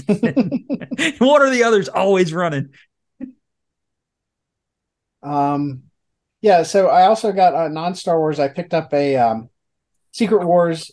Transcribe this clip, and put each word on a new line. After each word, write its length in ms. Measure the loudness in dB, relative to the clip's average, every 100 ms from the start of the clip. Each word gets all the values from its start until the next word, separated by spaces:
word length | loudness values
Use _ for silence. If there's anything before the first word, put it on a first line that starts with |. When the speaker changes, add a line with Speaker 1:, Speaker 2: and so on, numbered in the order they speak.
Speaker 1:
<laughs> 60 | -4
one 1300 | -2 0 -2 -2 -6 -8 -10 -10 -4 -4 0 2 4
or 80 | 2
the 140 | 2 2
other's 240 | 0 0
always 420 | -2 0 2 0
running. 380 | -2 -4 -4 -8 -12 _ _ _ _ -20 -20 _ _ _ _ _ _ _ _ _ _ _ _ _ _ _ _ _ _
Speaker 2:
Um, 640 | -8 -4 -2 -2 -6 -8 -16 _ _ _ _ _
yeah, 220 | 2 4
so 240 | 2 2 2
I 180 | 4 4
also 260 | 4 0
got, 240 | 2 2 2
uh, 120 | -2
non-Star 480 | -4 -6 -6 -2 0
Wars. 200 | 0 0
I 100 | -2
picked 240 | -4 -4
up 200 | -4 -2
a, 220 | -2 0 2
um, 320 | 0 0 -8 _ _ _ _ _ _
Secret 340 | -4 0 0 2
Wars, 460 | 2 2 -2 -10